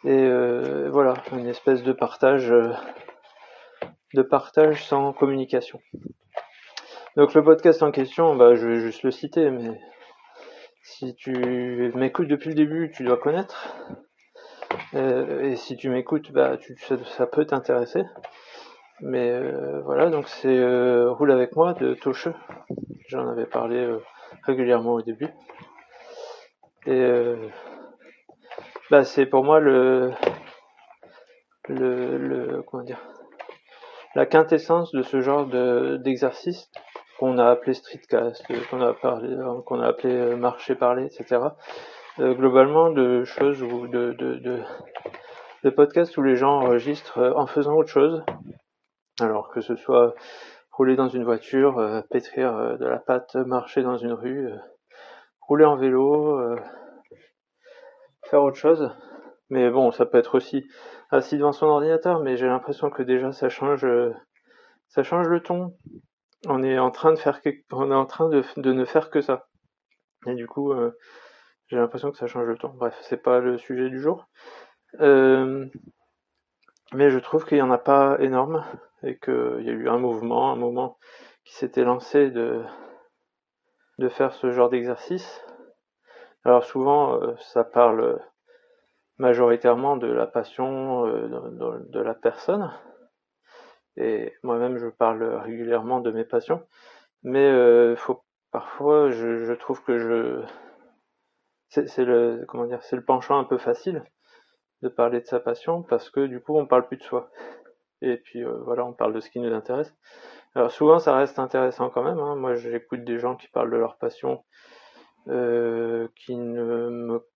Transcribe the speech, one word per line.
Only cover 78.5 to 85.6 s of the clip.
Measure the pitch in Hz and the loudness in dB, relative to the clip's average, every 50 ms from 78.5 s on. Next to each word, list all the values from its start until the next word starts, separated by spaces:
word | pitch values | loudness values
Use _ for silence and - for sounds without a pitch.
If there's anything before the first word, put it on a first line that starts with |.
| 165 156 - - - - - _ _ _ | -4 -6 -8 -8 -18 -20 -20 _ _ _
et | - - - _ | -12 -12 -10 _
qu'il | - 135 127 123 123 123 120 120 113 | -6 -4 -2 -2 -2 -4 -4 -6 -6
y | 117 | -8
a | |
eu | 117 113 117 123 | -8 -4 -2 -2
un | 117 123 | -2 0
mouvement, | 127 123 117 110 117 117 120 120 131 135 | 0 -2 -4 -4 -4 -2 0 0 0 0
un | 131 | -2
moment | 120 120 120 120 127 131 - - _ _ - - - - - _ _ _ | -2 -4 -4 -4 -4 -6 -6 -10 _ _ -20 -20 -20 -20 -20 _ _ _
qui | _ - | _ -10
s'était | - 135 123 - 131 123 | -8 -8 -4 0 0 2
lancé | 123 123 123 - - - 147 143 135 | 2 0 -2 -4 0 2 2 2 2
de, | 123 117 117 120 120 117 113 - - - - - - - _ _ _ _ _ _ _ _ _ _ _ _ _ _ _ _ _ _ _ - | 0 -4 -4 -4 -4 -6 -8 -12 -18 -20 -20 -20 -20 -20 _ _ _ _ _ _ _ _ _ _ _ _ _ _ _ _ _ _ _ -4
de | 131 123 | -4 -4
faire | - - 139 127 | 0 -2 -2 -2
ce | - - - 127 | -2 -4 -4 -2
genre | 120 127 123 120 | 2 2 2 2
d'exercice. | 127 123 120 123 120 - - - 180 180 - - - - - - - - | 2 -2 -4 -4 -8 -8 -8 -8 -8 -8 -8 -14 -20 -20 -20 -20 -20 -20